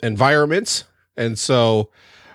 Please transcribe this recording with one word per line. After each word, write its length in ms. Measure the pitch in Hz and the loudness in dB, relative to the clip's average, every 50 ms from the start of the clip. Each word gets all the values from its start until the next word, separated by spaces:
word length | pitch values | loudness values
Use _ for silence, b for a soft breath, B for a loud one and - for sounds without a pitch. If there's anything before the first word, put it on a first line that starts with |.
environments. 840 | - 117 107 101 127 139 151 151 147 147 160 196 202 - - - - _ _ _ _ _ _ | -6 -6 -2 0 2 2 4 2 2 2 0 -2 -2 -4 -6 -8 -10 _ _ _ _ _ _
And 220 | - 117 117 110 107 | -6 -6 -6 -6 -6
so 520 | - - 135 123 117 113 110 107 104 b b b b b b b b b b | -2 0 2 2 4 4 2 0 -2 b b b b b b b b b b